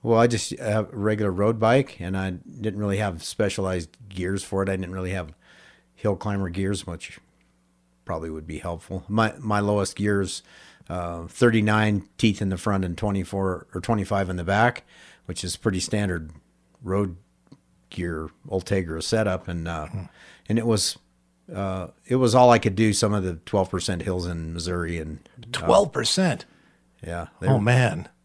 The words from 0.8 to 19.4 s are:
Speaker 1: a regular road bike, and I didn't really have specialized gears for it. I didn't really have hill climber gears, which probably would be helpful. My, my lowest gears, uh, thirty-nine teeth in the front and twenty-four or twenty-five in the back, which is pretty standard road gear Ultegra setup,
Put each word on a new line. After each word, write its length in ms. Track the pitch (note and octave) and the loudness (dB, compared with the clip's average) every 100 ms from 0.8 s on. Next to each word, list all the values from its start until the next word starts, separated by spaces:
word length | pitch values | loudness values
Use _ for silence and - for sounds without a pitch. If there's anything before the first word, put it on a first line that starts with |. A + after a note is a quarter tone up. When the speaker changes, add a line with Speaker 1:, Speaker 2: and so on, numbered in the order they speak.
| G#2 | -2
Speaker 1:
a 40 | A2+ | -2
regular 340 | G#2 G#2+ G#2 | -2 0 0
road 260 | F2+ G#2 A2+ | 2 0 4
bike, 420 | A2 B2+ C3+ - | 4 4 2 -8
and 160 | F2 F#2+ | -4 -2
I 140 | F#2+ | -4
didn't 480 | F2+ - C3+ G#2+ G2+ | -6 -12 -6 -6 -2
really 180 | G#2 G2 | -2 0
have 240 | G#2 E2 | -2 -4
specialized 720 | - - G2+ - F#2+ F#2 E2+ _ G#2 | -10 -2 -2 0 -2 -2 -6 _ -14
gears 360 | F#2 F#2 G2 | -6 -4 -4
for 180 | - G2 | -2 -2
it. 60 | G2 | 0
I 80 | F#2+ | -2
didn't 160 | F2+ | -4
really 160 | F#2+ F#2 | -6 -6
have 220 | F#2+ D#2 - _ - - _ _ | -6 -8 -16 _ -20 -20 _ _
hill 220 | _ G#2+ F#2 | _ -2 -2
climber 320 | G#2+ G2+ F#2 | -2 -2 -2
gears, 380 | F2+ F#2+ G2 - | -2 -2 -2 -6
which 320 | E2 - - _ _ _ _ _ _ _ _ | -12 -14 -20 _ _ _ _ _ _ _ _
probably 260 | - E2 E2 | -8 -6 -6
would 160 | D#2 D#2+ | -8 -8
be 120 | D2+ | -8
helpful. 460 | F2+ E2+ - F#2+ - | -6 -8 -8 -10 -2
My, 260 | G#2+ A2 - | 0 0 0
my 220 | A2+ G#2 | -2 0
lowest 360 | G2+ G#2 F#2+ - | 2 2 0 0
gears, 460 | G#2 G2+ F#2 - _ - - - - | 0 2 0 -6 _ -20 -20 -20 -10
uh, 380 | F2+ F2 E2+ E2+ | -6 -6 -8 -12
thirty-nine 840 | - A#2+ A2+ G#2+ G#2+ G#2+ G2+ - - | 4 6 6 4 4 4 0 -4 2
teeth 240 | A2+ G2 | 2 2
in 100 | G2 | -2
the 60 | F#2 | 0
front 280 | A2+ F#2+ | 0 0
and 120 | F#2 E2 | 0 -2
twenty-four 680 | G#2 G2 F2 G2 F#2+ F2+ - | -2 -2 -2 -2 -2 -4 -8
or 60 | - | -8
twenty-five 500 | F#2 A2 F#2+ G2 F#2 | -2 -2 0 -2 -2
in 60 | F2+ | -2
the 80 | |
back, 400 | F2 G2+ A#2+ A#2+ _ - - - | 0 4 4 2 _ -20 -20 -18
which 180 | - F2+ | -10 -8
is 140 | F2+ - | -8 -4
pretty 240 | A2+ F#2 | -2 -2
standard 500 | - G#2 G2+ F2 D#2 D#2+ _ _ _ _ | -2 -2 -2 -4 -8 -18 _ _ _ _
road 320 | G2 G2 G2+ F2 _ _ _ - _ _ _ | -4 0 -2 -4 _ _ _ -20 _ _ _
gear 380 | - F2 D#2 D#2+ _ - | -6 -6 -4 -8 _ -6
Ultegra 540 | F#2+ - F#2+ E2+ D#2+ | -6 0 -2 0 -6
setup, 460 | - A2+ G#2 F2+ | -2 0 0 -2